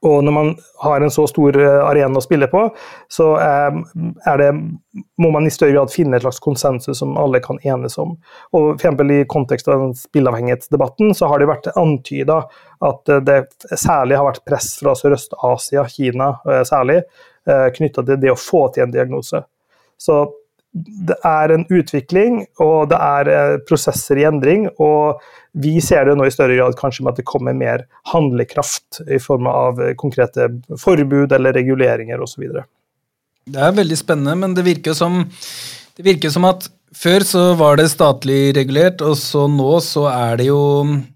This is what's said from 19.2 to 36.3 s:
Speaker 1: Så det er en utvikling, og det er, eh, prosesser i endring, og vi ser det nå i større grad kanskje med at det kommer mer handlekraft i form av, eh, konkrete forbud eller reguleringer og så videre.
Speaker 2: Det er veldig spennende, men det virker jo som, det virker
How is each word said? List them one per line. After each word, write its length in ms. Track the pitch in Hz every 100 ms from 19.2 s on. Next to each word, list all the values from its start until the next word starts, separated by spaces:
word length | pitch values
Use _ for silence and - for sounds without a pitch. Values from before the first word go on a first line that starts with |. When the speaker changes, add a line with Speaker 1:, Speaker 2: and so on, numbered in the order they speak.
| 123 - - _ _ _ _ _
Speaker 1:
Så 340 | - 147 147 147 _ _ _ -
det 400 | 165 214 175 180
er 280 | 170 156 156
en 120 | 160 165
utvikling, 760 | 185 156 147 127 180 220 233 190 _
og 300 | 156 160 151
det 80 | 165
er, 280 | 151 143 143
eh, 280 | 147 143 147 -
prosesser 520 | 156 - - - 139
i 80 | 151
endring, 400 | 151 135 185 208 -
og 440 | 151 151 151 147 - - _
vi 260 | - 143 160
ser 240 | 156 175
det 140 | 135 143
nå 80 | 135
i 20 |
større 260 | 131 135
grad 220 | 127 127 123
kanskje 240 | 139 123
med 120 | 131
at 40 | 123
det 80 |
kommer 320 | 123 139 123 131
mer 300 | 123 120 123 _ -
handlekraft 880 | 175 147 123 107 - - - _ - 160
i 80 | 135
form 300 | - 139 123
av, 340 | 127 127 123
eh, 140 | 123
konkrete 680 | 123 147 - 120 - 120 120 - 151
forbud 560 | - 170 143 139 143
eller 220 | 135 127
reguleringer 680 | 131 127 131 123 117 113 123
og 80 | 123
så 140 | -
videre. 200 | 139 - - _ _ _ _ _ _ _ -
Speaker 2:
Det 80 | 135
er 160 | 147
veldig 240 | 202 180 156
spennende, 400 | - 156 139 170
men 160 | 190
det 140 | 180 180
virker 260 | 160 -
jo 20 |
som, 300 | 156 170 180 180 - - - - - - _
det 80 |
virker 260 | 180 175 156